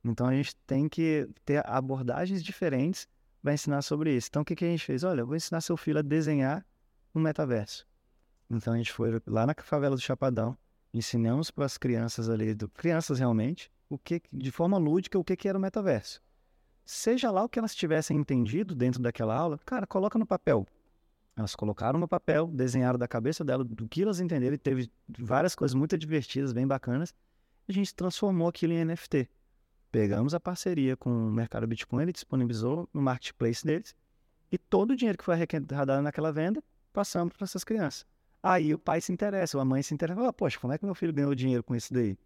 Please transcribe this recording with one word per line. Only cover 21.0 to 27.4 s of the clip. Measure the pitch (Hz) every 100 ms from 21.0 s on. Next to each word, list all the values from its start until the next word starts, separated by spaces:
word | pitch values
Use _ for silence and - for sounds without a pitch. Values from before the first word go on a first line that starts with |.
| _ _ _ -
Elas | 104 -
colocaram | 107 101 117 151
no | 170
papel, | 180 - 151 165
desenharam | 143 127 127 127 123
da | 120
cabeça | 120 120 165
dela | 147 131
do | 127 110 113
que | 160
elas | 202 180
entenderam | 180 160 123 143
e |
teve | 143 131 120 _ - -
várias | 117 131 175
coisas | - 147 127
muito | 156 180
divertidas, | 156 156 - 131 139
bem | 117 135
bacanas. | 135 - 123 175 _ _ _